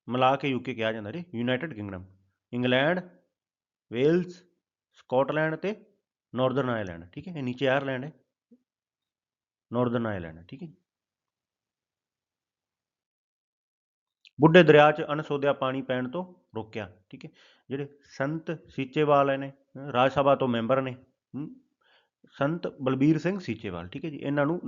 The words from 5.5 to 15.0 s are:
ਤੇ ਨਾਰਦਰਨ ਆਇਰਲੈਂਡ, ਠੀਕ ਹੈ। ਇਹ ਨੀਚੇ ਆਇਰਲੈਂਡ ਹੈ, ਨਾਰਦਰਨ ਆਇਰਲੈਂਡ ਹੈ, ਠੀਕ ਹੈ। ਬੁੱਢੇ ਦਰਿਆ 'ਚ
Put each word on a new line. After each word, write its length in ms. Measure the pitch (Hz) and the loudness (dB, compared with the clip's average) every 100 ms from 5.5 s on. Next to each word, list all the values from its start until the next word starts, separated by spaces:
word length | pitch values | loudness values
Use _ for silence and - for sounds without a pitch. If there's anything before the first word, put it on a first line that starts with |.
| 156 | -2
ਤੇ 300 | 190 214 - _ _ _ _ 117 | -6 -8 -12 _ _ _ _ -2
ਨਾਰਦਰਨ 340 | 131 127 127 | 0 0 -2
ਆਇਰਲੈਂਡ, 360 | 113 95 82 87 | -2 -6 -10 -16
ਠੀਕ 160 | 147 185 | -16 -14
ਹੈ। 60 | |
ਇਹ 100 | 160 | -8
ਨੀਚੇ 240 | 123 127 135 | -8 -2 0
ਆਇਰਲੈਂਡ 380 | 139 135 127 147 | 0 -2 -6 -8
ਹੈ, 80 | - _ _ _ 240 _ _ _ _ _ _ _ _ _ _ - | -14 _ _ _ _ _ _ _ _ _ _ _ _ _ _ -6
ਨਾਰਦਰਨ 340 | 117 123 120 113 | -2 0 0 -4
ਆਇਰਲੈਂਡ 300 | 98 82 80 | -6 -10 -14
ਹੈ, 80 | 90 | -20
ਠੀਕ 160 | 139 | -18
ਹੈ। 40 | 170 - _ _ _ _ _ _ _ _ _ _ _ _ _ _ _ _ _ _ _ _ _ _ _ _ _ _ _ _ _ _ _ _ _ _ - - | -18 -20 _ _ _ _ _ _ _ _ _ _ _ _ _ _ _ _ _ _ _ _ _ _ _ _ _ _ _ _ _ _ _ _ _ _ -16 4
ਬੁੱਢੇ 220 | 156 180 | 8 8
ਦਰਿਆ 280 | 156 147 151 | 10 10 8
'ਚ 100 | 151 | 4